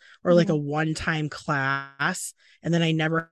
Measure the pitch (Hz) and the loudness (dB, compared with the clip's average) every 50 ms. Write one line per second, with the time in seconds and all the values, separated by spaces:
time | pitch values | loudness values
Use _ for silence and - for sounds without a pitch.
0 | - - - - _ 175 175 175 170 190 165 151 147 143 147 151 156 160 156 - | -18 -20 -20 -6 _ 4 6 6 6 4 2 0 -2 -2 -2 -2 -2 -2 -2 -4
1 | - - 165 156 151 147 - - - - 151 139 135 135 139 139 139 139 139 139 | -2 -4 -2 -2 -4 -6 -8 -10 -6 -4 -2 0 0 0 -2 -2 -4 -8 -8 _
2 | 143 165 185 - - - - _ _ _ - _ - 160 165 170 165 160 160 160 | -2 -2 -2 -4 -8 -12 -14 _ _ _ -20 _ -4 0 0 2 2 2 2 0
3 | 156 156 160 165 165 165 | 0 0 0 -2 -4 -4